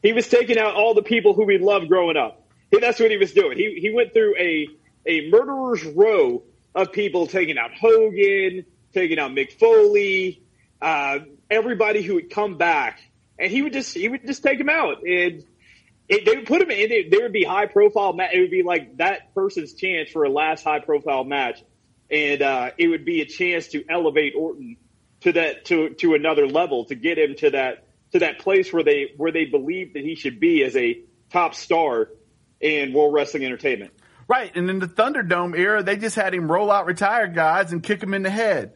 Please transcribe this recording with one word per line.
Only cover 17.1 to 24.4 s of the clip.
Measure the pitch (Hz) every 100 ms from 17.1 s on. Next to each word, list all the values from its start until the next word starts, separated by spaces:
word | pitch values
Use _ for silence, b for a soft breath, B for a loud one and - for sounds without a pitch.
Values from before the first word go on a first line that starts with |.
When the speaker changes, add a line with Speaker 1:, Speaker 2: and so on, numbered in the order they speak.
| 190
Speaker 1:
would | 240
be | 208
high | 160 190 208
profile | 202 208 214 202
ma-, | 175 180
it | 180
would | 180
be, | 185
like, | 175 175 131 131
that | 175 196 -
person's | 196 196 190 151
chance | - 190 175 151
for | 160
a | 143
last | 143 156 160
high | 160 151
profile | 147 147 156 135
match, | 131 143 123 117 _ _ _ _ _
and, | 151 147 139
uh, | 139 131 123 -
it | 170
would | 165
be | 143 170
a | 147
chance | - 180 175 156
to | 151 143
elevate | 170 160 143 147
Orton | 147